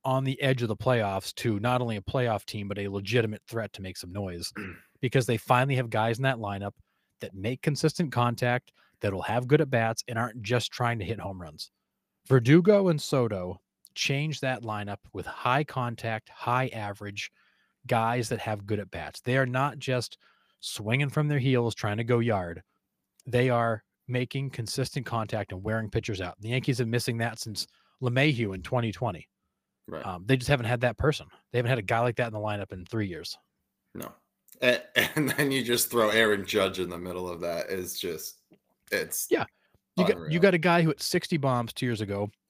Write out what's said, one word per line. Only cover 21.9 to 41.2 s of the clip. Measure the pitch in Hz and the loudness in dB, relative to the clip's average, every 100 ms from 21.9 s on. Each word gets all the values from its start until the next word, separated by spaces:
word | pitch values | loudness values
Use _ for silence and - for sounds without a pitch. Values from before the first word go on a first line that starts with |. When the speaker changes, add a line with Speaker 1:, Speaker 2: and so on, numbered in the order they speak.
| 107 | 0
Speaker 1:
to | |
go | 117 120 | 2 2
yard. | 117 101 87 85 - _ _ _ _ _ - | 4 0 -2 -8 -16 _ _ _ _ _ 0
They | 123 127 | 2 4
are | 120 117 113 - _ - | 4 2 0 -6 _ -4
making | 123 123 135 135 | -4 -2 -4 -6
consistent | - 110 - 131 143 117 | -6 -4 -2 -2 -4 -4
contact | 117 110 110 98 | -4 -2 -4 -4
and | 90 | -6
wearing | 104 110 107 | -2 -2 -2
pitchers | 117 - 95 | -4 -2 -4
out. | 87 - | -6 -8
The | 110 | -4
Yankees | 127 127 123 | -2 0 0
have | 113 | 0
missing | 117 - 117 | 0 0 -2
that | 117 - | -2 -4
since | 110 101 - _ _ - | -8 -8 -10 _ _ -6
LeMahieu | 123 127 151 120 107 | 0 4 4 2 0
in | 95 | -4
twenty | - 127 117 | -2 -2 -2
twenty. | - 120 82 - _ _ _ _ _ - | -2 -4 -6 -12 _ _ _ _ _ -12
Speaker 2:
Right. | 80 98 | -10 -8
Speaker 1:
Um, | 90 98 | -4 2
they | 131 | 2
just | 123 | 4
haven't | 139 117 | 2 2
had | 123 | 0
that | 123 107 | 0 2
person. | 151 147 139 - _ | 2 0 -6 -20 _
They | 123 | -2
haven't | 120 | 0
had | 127 | 0
a | |
guy | 92 117 | 2 2
like | 120 113 | 2 0
that | 117 | -2
in | |
the | 110 | -2
lineup | 107 104 95 | -4 -4 -6
in | 92 | -10
three | 90 113 101 | -6 -2 -2
years. | 80 - - _ _ _ _ _ | -4 -10 -14 _ _ _ _ _
Speaker 2:
No. | - - - _ _ _ - | -12 -12 -12 _ _ _ 0
And, | 127 120 - | 2 2 2
<laughs> | - - 156 | 0 2 2
and | 135 | 0
then | - 147 | 2 0
you | 135 | 0
just | 117 120 - | 2 2 2
throw | 120 107 | 4 4
Aaron | 107 110 101 | 6 4 4
Judge | 92 107 95 95 | 2 2 2 0
in | 87 | -6
the | 87 | -6
middle | 90 87 90 | -8 -6 -6
of | 85 | -6
that. | 85 82 - | -4 -4 -4
It's | 92 90 - | -4 -6 -6
just, | 92 78 - - _ - _ _ - | -6 -6 -10 -16 _ -20 _ _ -4
it's | 208 - - - | -4 -2 -6 0
Speaker 1:
Yeah. | 339 - _ _ _ _ - | 0 -2 _ _ _ _ 2
You | 185 | 2
got, | 190 | 2
you | |
Speaker 2:
unreal. | 156 170 | 0 0
Speaker 1:
got | 196 | 2
a | 175 | 2
guy | 175 175 | 4 4
who | 160 | 4
hit | - | 0
sixty | - 180 | -2 -2